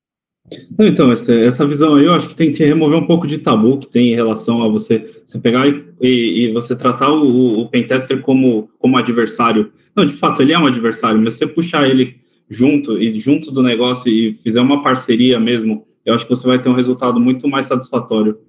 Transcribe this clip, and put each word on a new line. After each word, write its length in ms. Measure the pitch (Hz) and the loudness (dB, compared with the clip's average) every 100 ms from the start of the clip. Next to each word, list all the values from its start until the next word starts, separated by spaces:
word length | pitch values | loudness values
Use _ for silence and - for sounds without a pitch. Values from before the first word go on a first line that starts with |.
| _ _ _ _ _ - - - | _ _ _ _ _ -20 -6 2
Não, 100 | 208 | 2
então, 260 | 147 131 | 4 2
essa, 200 | 113 - | 2 2
essa 340 | 117 117 - 143 | 2 2 2 -2
visão 280 | 143 156 | 0 2
aí, 120 | 147 160 | 4 4
eu 80 | |
acho 140 | 165 - | 2 -2
que 60 | |
tem 160 | - 160 | -2 -2
que 60 | 147 | 2
se 80 | |
remover 340 | 147 156 151 160 | 2 2 2 2
um 80 | 147 | 2
pouco 200 | 165 143 | 0 -2
de 120 | 156 | -4
tabu 400 | 151 110 113 139 | 0 2 2 0
que 100 | - | -2
tem 220 | 120 120 | 0 2
em 40 | 117 | 2
relação 480 | 113 110 - 117 | -2 -2 -2 -2
a 40 | 113 | 0
você, 540 | 107 - 113 - - | -2 -2 -4 -4 -18
você 140 | - 123 | -16 -4
pegar 300 | 120 123 143 | -2 2 0
e, 260 | 143 - - | -2 -6 -2
e, 440 | 127 123 113 95 120 | 0 2 0 0 -2
e 60 | |
você 220 | 113 - | -2 -6
tratar 360 | 123 127 123 139 | -2 -2 0 0
o, 140 | 156 | 2
o, 360 | 139 123 127 107 | 2 2 2 0
o 80 | 117 | -2
pentester 520 | 123 110 127 - 135 | -4 -2 -2 -2 -4
como, 460 | - 131 127 110 - _ | 0 2 2 0 -4 _
como 180 | 127 127 | 0 0
adversário. 760 | 120 117 110 - 117 110 104 _ _ | 0 -2 -2 -2 0 0 -2 _ _
Não, 100 | 208 | -2
de 100 | 156 | 0
fato, 280 | - - - | 0 -2 0
ele 100 | 139 | 2
é 60 | 170 | 2
um 80 | 143 | 0
adversário, 540 | 120 113 110 117 110 | 0 -4 -2 0 0
mas 140 | 113 | 0
você 120 | - 151 | -2 -4
puxar 420 | - 170 156 135 | -4 -2 0 2
ele 300 | 131 127 - _ _ - | 2 0 -6 _ _ -12
junto, 520 | 107 135 147 117 101 | 0 2 2 -2 -2
e 200 | 113 110 | -2 -2
junto 320 | - - - | -2 -2 -2
do 100 | 135 | -2
negócio 480 | 127 113 123 123 123 | 0 0 -2 -2 -2
e 240 | 110 113 | 0 0
fizer 260 | 110 117 113 | -4 -4 0
uma 220 | 131 143 | 2 2
parceria 560 | 139 127 - 113 127 117 | 0 -2 0 2 2 2
mesmo, 480 | 113 120 110 107 - _ | 0 -2 -2 -6 -10 _
eu 100 | - | -2
acho 100 | 143 | -2
que 100 | - | -2
você 120 | 123 127 | -2 0
vai 140 | 127 | 0
ter 100 | 131 | 0
um 40 | |
resultado 460 | 127 123 123 123 120 | 0 0 -2 -2 0
muito 260 | 123 131 143 | 0 0 -2
mais 200 | 135 139 | -4 -2
satisfatório, 760 | 135 - 123 - 110 107 - | -4 -4 -6 -4 -2 -2 -4